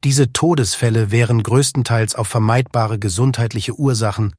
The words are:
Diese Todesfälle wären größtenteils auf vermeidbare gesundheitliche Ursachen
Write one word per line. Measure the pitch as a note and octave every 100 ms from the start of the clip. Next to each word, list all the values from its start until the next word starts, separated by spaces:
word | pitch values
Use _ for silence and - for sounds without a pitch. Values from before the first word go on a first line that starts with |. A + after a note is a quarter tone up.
Diese | C#3 C3+ C3
Todesfälle | - D#3+ D#3+ A2 - A#2+ A2+ G#2+
wären | A2+ A#2 A#2
größtenteils | G#2 B2+ C#3+ C#3 B2 A2+ A2 -
auf | A2+
vermeidbare | A#2+ A2 A#2+ C3 A#2+ A2 G#2+
gesundheitliche | G#2 F2+ C3 B2+ A2+ A2 -
Ursachen | A#2 C#3 A#2 A2 G2+ G#2